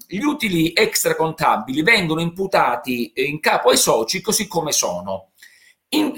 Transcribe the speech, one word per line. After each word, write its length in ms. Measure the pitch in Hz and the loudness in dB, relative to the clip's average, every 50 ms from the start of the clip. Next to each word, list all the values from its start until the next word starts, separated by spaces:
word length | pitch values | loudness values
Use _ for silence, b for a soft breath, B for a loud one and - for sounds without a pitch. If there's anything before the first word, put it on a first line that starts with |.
| - - | -16 -10
gli 160 | - 202 277 | -8 -4 -2
utili 500 | 294 285 294 - 208 180 165 160 165 - | -2 -2 -2 -2 -2 0 0 0 0 2
extracontabili 1080 | - 220 214 - - - 170 160 156 160 160 156 - 151 131 113 104 110 117 127 147 160 | 2 0 2 0 0 0 0 0 0 0 -2 -2 0 2 2 2 2 0 -4 -2 0 2
vengono 380 | 196 233 208 185 156 160 160 | 4 4 4 2 0 0 -2
imputati, 880 | 170 170 170 185 196 190 - 175 151 131 120 120 - 127 123 120 120 107 _ | -2 -4 -4 -4 -4 0 2 2 2 2 0 -2 -4 -6 -4 -4 -6 -6 _
eh, 80 | - | -4
in 180 | 131 147 147 156 | -2 -2 -2 -2
capo 300 | - - 220 - - - | 0 0 2 4 4 4
ai 80 | - - | 4 4
soci 420 | - 180 143 113 113 - - 190 | 4 4 2 2 2 0 -4 -4
così 280 | - - 202 - 214 - | -2 -2 -2 -2 -2 -4
come 240 | - 170 160 151 | -4 -4 -2 -2
sono. 580 | 127 - - 110 90 87 90 98 95 95 - _ _ b b b b b b b b b b _ | 0 0 0 -2 -2 -4 -6 -6 -8 -8 -8 _ _ b b b b b b b b b b _
In-, 280 | - 302 - - - | -2 0 0 -2 -2